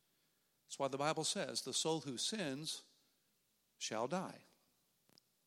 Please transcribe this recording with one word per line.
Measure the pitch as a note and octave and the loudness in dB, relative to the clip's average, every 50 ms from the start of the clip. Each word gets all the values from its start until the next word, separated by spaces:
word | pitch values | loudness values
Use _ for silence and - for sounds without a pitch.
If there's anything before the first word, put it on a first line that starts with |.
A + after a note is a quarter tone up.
| _ _ _ _ _ _ _ _ _ _ _ _ _ | _ _ _ _ _ _ _ _ _ _ _ _ _
That's | - - - | -8 -2 0
why | C#3 C3+ | 0 0
the | C3+ C3+ | 2 2
Bible | C#3+ D#3 D#3 D#3+ D3+ | 2 2 4 2 2
says, | - - G3+ D3+ B2+ A#2 - | 2 2 0 0 -2 -2 -2
"The | - C3 | -2 0
soul | A#2 - - D#3+ D#3+ D#3+ | 0 2 4 4 2 2
who | C3 C#3+ B2 A2 | 0 -2 -2 -2
sins | - - A3 A3 F3 C#3+ C3 C#3+ D#3 - - - - - - _ _ _ _ _ _ _ _ _ _ _ _ _ _ _ _ - | -2 0 0 0 0 -2 -2 -2 -4 -6 -6 -6 -10 -16 -20 _ _ _ _ _ _ _ _ _ _ _ _ _ _ _ _ -6
shall | - - A2+ A2 A#2+ | -4 -2 0 0 0
die." | B2+ F3+ F#3+ E3 G2 - - - - - _ _ _ _ _ _ _ _ _ _ _ - - _ _ _ _ _ | 2 0 0 -2 -4 -8 -12 -18 -20 -20 _ _ _ _ _ _ _ _ _ _ _ -20 -20 _ _ _ _ _